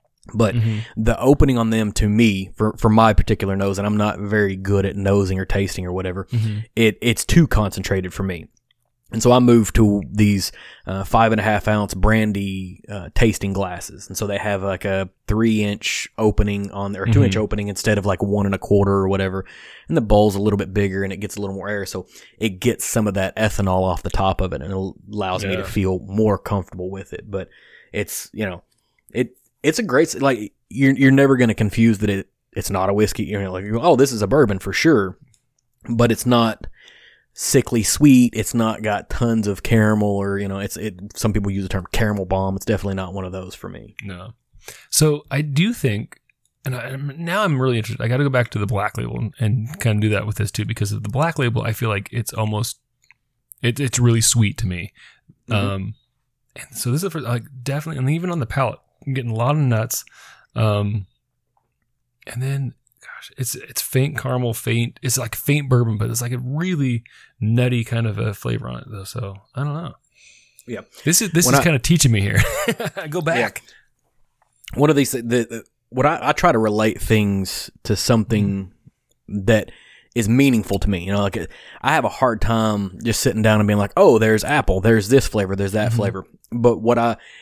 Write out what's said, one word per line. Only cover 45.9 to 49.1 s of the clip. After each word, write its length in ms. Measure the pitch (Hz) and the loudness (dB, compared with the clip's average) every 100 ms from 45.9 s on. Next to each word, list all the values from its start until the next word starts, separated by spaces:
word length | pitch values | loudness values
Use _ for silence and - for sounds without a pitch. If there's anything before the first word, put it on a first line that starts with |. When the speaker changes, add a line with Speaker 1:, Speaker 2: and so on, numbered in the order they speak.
| 104 - - _ _ _ _ - | -4 -8 -14 _ _ _ _ -10
Speaker 2:
and 100 | 127 | -8
I, 60 | 117 | -8
I'm, 240 | 135 143 147 | -8 -10 -8
now 260 | 170 185 | -4 -2
I'm 180 | 208 139 | 0 0
really 160 | 127 120 | 0 0
interested. 260 | 107 113 | -4 -4
I 60 | 113 | -2
gotta 140 | 123 143 | 2 2
go 40 | |
back 200 | 127 117 | 2 0
to 80 | 117 | -2
the 60 | 101 | -2
Black 320 | 104 104 - | -2 -2 -4
Label 200 | 117 | -6